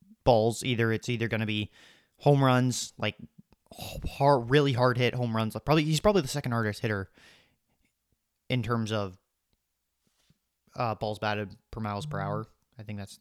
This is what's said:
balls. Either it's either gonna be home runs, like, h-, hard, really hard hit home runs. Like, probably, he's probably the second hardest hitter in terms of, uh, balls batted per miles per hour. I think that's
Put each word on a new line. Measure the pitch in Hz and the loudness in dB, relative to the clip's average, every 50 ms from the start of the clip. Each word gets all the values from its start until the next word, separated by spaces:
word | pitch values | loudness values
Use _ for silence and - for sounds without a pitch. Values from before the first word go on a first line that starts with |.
| _ _ 220 _ - | _ _ -14 _ 2
balls. | 131 120 107 110 117 110 - 120 | 4 4 6 4 2 0 -2 -2
Either | 120 120 110 117 113 | -2 0 0 0 0
it's | 113 107 - | 0 -2 -2
either | - 123 110 117 | -4 -4 -2 -2
gonna | 104 113 107 110 | -2 -2 -2 -2
be | 107 107 107 104 - _ - - - _ _ _ _ _ | -2 -2 -2 -4 -6 _ -20 -20 -20 _ _ _ _ _
home | _ - 143 143 139 135 | _ 2 4 4 6 6
runs, | 131 127 123 127 127 117 - - - _ | 4 4 4 2 2 0 -4 -8 -10 _
like, | - 107 107 - - - - _ - _ _ _ _ _ _ - - | -4 -4 -4 -4 -6 -20 -20 _ -20 _ _ _ _ _ _ -18 -16
h-, | - - - - - - | -14 -12 -12 -8 -8 -8
hard, | - - 139 143 143 123 117 120 | -2 2 4 4 4 4 4 4
really | 135 151 143 143 123 | 4 4 4 4 2
hard | 123 123 127 120 | 2 2 2 4
hit | 127 127 117 - | 2 0 0 0
home | 123 123 117 110 | -2 -4 -2 0
runs. | 110 110 110 - | 0 -2 -2 -4
Like, | 107 - | -6 0
probably, | 139 151 160 151 | 2 2 2 4
he's | 156 156 143 | 2 0 2
probably | - 214 208 185 160 | 2 4 4 4 0
the | |
second | 131 - 147 - 123 | 0 -6 -6 -4 -2
hardest | 117 117 110 107 101 - | -2 0 -2 -2 -4 -4
hitter | - 110 107 98 95 - _ _ - - - _ _ _ _ _ _ _ _ _ _ _ _ _ _ _ _ _ _ _ _ _ _ - | -4 -2 -2 -2 -4 -8 _ _ -20 -20 -20 _ _ _ _ _ _ _ _ _ _ _ _ _ _ _ _ _ _ _ _ _ _ -4
in | 127 127 107 | -4 -4 -2
terms | 107 120 117 110 104 | -2 -2 -2 -2 -2
of, | 110 107 101 92 90 _ _ _ _ _ _ _ _ _ _ _ _ _ _ _ _ _ _ _ _ _ _ _ _ _ _ _ _ _ _ _ - | -4 -4 -4 -6 -10 _ _ _ _ _ _ _ _ _ _ _ _ _ _ _ _ _ _ _ _ _ _ _ _ _ _ _ _ _ _ _ -8
uh, | - 123 113 107 | -6 -6 -6 -4
balls | - 110 107 107 - | -4 -6 -6 -6 -4
batted | 110 107 104 104 104 95 - - _ - | -4 -4 -4 -4 -6 -8 -12 -18 _ -16
per | - 113 | -10 -8
miles | 110 104 101 101 - | -6 -6 -6 -6 -8
per | - - 98 | -8 -6 -6
hour. | 98 101 101 110 110 _ _ _ _ _ _ - | -6 -4 -6 -6 -8 _ _ _ _ _ _ -18
I | 104 | -14
think | 107 107 101 | -12 -12 -12
that's | 98 - - - | -12 -14 -16 -20